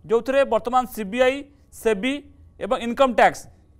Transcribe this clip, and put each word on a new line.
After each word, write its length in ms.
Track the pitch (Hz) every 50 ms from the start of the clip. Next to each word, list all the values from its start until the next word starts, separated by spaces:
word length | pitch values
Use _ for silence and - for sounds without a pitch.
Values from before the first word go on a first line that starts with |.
| -
ଯୋଉଥିରେ 340 | 151 208 233 233 262 262 277 277 226 226
ବର୍ତ୍ତମାନ 280 | 214 214 240 247 254 254 - -
ସିବିଆଇ, 420 | - 220 190 196 247 262 254 269 277 277 - _ _ _ _ - - -
ସେବି 320 | 226 220 190 190 254 277 285 285 - - - - - _ -
ଏବଂ 160 | - 196 254 247 226
ଇନକମ୍ 280 | 233 233 - 269 262 226 196
ଟ୍ୟାକ୍ସ 220 | 233 185 147 - - - - _ _ _ _ -